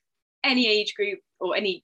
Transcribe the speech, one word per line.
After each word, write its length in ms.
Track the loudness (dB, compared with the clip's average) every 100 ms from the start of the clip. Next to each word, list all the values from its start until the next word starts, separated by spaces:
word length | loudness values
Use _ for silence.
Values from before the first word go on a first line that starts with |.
| _ _ _ _ 0
any 200 | 2 4
age 240 | 2 0 -4
group 240 | -4 -4 _ _
or 160 | -4 -2
any, 260 | -2 -4